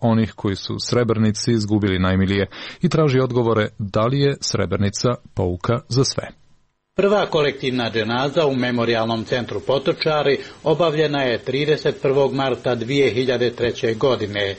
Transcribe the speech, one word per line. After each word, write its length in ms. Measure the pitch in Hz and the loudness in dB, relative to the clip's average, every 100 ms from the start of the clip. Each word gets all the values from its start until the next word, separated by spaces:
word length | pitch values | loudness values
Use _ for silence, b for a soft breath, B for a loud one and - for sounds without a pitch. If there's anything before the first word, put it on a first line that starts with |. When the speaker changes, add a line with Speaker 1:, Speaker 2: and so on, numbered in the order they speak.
Speaker 1:
onih 320 | 117 110 110 - | 2 2 0 -2
koji 200 | 107 95 | -4 -4
su 180 | - | -6
u 60 | - | -8
Srebrenici 720 | - 123 117 110 107 104 - | -2 0 2 2 2 0 0
izgubili 480 | 117 104 107 101 90 | 0 2 2 2 2
najmilije 480 | 92 95 95 101 95 B B B | 2 2 2 0 -2 B B B
i 80 | 170 | 0
traži 300 | 160 151 127 | 2 4 4
odgovore 480 | 127 123 113 107 107 - | 2 2 2 2 0 -4
da 220 | 101 107 | -4 0
li 180 | 117 139 | 0 2
je 180 | 139 135 | 0 0
Srebrenica 680 | - - 90 92 101 - 123 120 - | -4 -2 -2 0 0 0 -2 -2 -6
pouka 460 | - 92 90 - 117 - | -4 -2 -2 -2 -2 0
za 140 | 123 | 0
sve. 240 | 127 - - - _ _ _ _ _ - | 0 -2 -10 -16 _ _ _ _ _ 0
Speaker 2:
Prva 280 | 196 208 160 | 2 2 2
kolektivna 680 | 160 147 135 131 127 113 | 0 0 -2 -4 -2 -2
dženaza 540 | 110 107 123 143 165 147 | -2 -2 0 0 2 2
u 100 | 127 | 0
Memorijalnom 680 | 123 120 113 113 113 113 | 0 0 0 0 0 -2
centru 360 | 107 127 117 101 | -2 -4 -4 -6
Potočari 760 | - 139 170 - 160 151 139 139 B B | -2 -2 0 -2 0 0 2 0 B B
obavljena 580 | 151 151 165 151 151 143 | 0 2 2 2 0 0
je 160 | 127 110 | 0 -2
trideset 640 | 131 135 151 147 151 - | -2 -2 0 0 0 -2
prvog 320 | 143 135 135 | 0 2 2
marta 420 | 135 135 117 135 120 | 0 -2 -2 -2 -2
dvije 340 | 113 139 135 | 0 2 2
hiljade 360 | 113 131 120 120 | 2 0 0 0
treće 440 | - 120 - 117 | 0 -4 -2 -2
godine. 600 | 110 139 113 104 101 98 | 0 0 0 -2 -4 -4